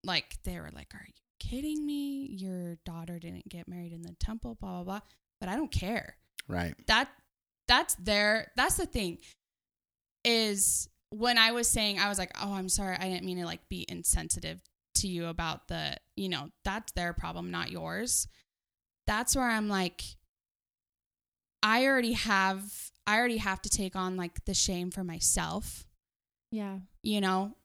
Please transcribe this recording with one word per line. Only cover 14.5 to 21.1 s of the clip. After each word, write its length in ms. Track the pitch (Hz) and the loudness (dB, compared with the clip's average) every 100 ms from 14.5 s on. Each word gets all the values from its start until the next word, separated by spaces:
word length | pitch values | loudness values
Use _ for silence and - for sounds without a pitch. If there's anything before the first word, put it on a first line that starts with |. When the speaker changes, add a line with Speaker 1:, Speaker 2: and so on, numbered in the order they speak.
| 175 - _ _ - | -10 -16 _ _ -2
Speaker 1:
to 100 | 196 | 0
you 180 | 175 170 | -2 -4
about 420 | 170 165 151 - | -2 -4 -4 -6
the," 280 | 170 151 139 _ - | -4 -4 -6 _ -6
you 120 | 190 | -2
know, 220 | 175 143 _ | -2 -6 _
that's 260 | - 202 - | -6 -6 -6
their 200 | - 175 | -4 -4
problem, 400 | 170 170 165 175 | -4 -6 -6 -6
not 180 | 175 170 | -4 -4
yours. 560 | 175 160 175 247 - - - _ _ _ _ _ _ - | -6 -6 -6 0 0 0 -8 _ _ _ _ _ _ -2
That's 300 | 214 240 269 | 0 2 2
where 120 | 247 | 4
I'm 200 | 220 214 | 2 2
like, 340 | 196 180 - - - _ _ _ _ _ _ _ _ _ | 2 0 -2 -12 -12 _ _ _ _ _ _ _ _ _